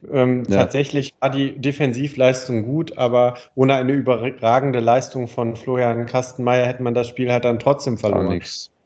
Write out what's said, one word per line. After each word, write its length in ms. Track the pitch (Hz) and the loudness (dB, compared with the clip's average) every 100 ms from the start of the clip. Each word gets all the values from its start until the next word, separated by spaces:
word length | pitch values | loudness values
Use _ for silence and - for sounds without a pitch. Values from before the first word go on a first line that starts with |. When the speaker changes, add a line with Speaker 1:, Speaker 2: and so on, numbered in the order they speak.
| - | -4
Speaker 1:
ähm, 320 | 143 127 123 120 | 0 2 2 0
Speaker 2:
Ja. 100 | 101 | 2
Speaker 1:
tatsächlich 560 | 123 135 143 147 135 _ | 2 0 -2 -2 -6 _
war 100 | 135 | -4
die 300 | 135 139 139 | -2 -4 -2
Defensivleistung 1040 | 135 143 143 117 147 143 127 131 - 120 | -4 0 -2 -2 -6 2 2 2 -2 -4
gut, 340 | 110 143 165 - | -2 -4 -4 -2
aber 400 | 127 120 123 120 - - | 0 4 2 0 -14 0
ohne 200 | 131 135 | 2 4
eine 160 | 127 | 2
überragende 880 | 143 127 120 120 - 110 123 139 123 | 0 2 0 0 -2 2 4 2 0
Leistung 480 | 123 135 131 131 120 | 4 2 2 -8 -8
von 280 | - 117 117 | -4 -4 -4
Florian 500 | - 127 120 117 117 | -4 0 0 0 -2
Kastenmeier 600 | 127 127 - 123 123 123 | -4 -4 -4 0 2 0
hätte 160 | 127 | -2
man 120 | 123 | -2
das 140 | 120 117 | -2 -2
Spiel 240 | - 127 | -4 0
halt 140 | 123 120 | 0 0
dann 140 | 117 | 0
trotzdem 360 | 131 139 - 113 | 0 0 -2 -2
Speaker 2:
Gar 160 | 107 | 0
Speaker 1:
verloren. 180 | 98 92 | 0 0
Speaker 2:
nix. 420 | 90 - - - _ | -4 -6 -16 -16 _